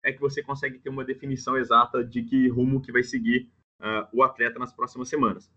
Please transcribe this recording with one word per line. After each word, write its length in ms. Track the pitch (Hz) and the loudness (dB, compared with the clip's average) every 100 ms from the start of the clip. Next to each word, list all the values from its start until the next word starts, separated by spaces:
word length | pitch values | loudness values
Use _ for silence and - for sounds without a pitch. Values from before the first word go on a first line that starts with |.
é 100 | - | -2
que 80 | 135 | 0
você 220 | 139 139 | -2 -2
consegue 360 | 143 139 135 127 | -6 -6 -6 -8
ter 120 | - | -10
uma 140 | 135 | -8
definição 520 | 131 131 139 127 127 131 | -6 -6 -6 -6 -2 -2
exata 480 | 120 117 120 127 | 4 4 4 0
de 180 | 120 120 | -2 -4
que 260 | 117 131 127 | 0 4 4
rumo 340 | 120 127 135 | 4 2 2
que 100 | 135 | 2
vai 100 | 123 | 0
seguir, 480 | 123 127 113 123 123 _ _ _ | 0 -2 0 0 -2 _ _ _
ah, 260 | 107 110 107 | -6 -4 -4
o 100 | 117 | 2
atleta 360 | 131 - 120 117 | 2 2 -4 -2
nas 140 | 123 | -12
próximas 360 | - 123 127 127 | -6 -8 -6 -6
semanas. 420 | 151 120 90 - | 0 0 -2 -12